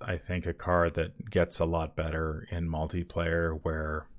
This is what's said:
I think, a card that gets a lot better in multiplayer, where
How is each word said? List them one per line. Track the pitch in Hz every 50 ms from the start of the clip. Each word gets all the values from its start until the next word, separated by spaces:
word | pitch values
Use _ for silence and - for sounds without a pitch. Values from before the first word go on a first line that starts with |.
| -
I | - 90 87
think, | - - 90 90 -
a | 87 85
card | - - 90 90 87 85 82 -
that | 85 78 - - - - -
gets | - 92 87 - - -
a | 85
lot | 82 85 82 80 76 -
better | - 80 80 80 80 80 78 76 76 - -
in | 90 87 85 82
multiplayer, | 80 78 80 80 - 87 85 - - 85 85 82 82 85 82 82 80 78 -
where | 85 80 78 78 78 78 78 - - -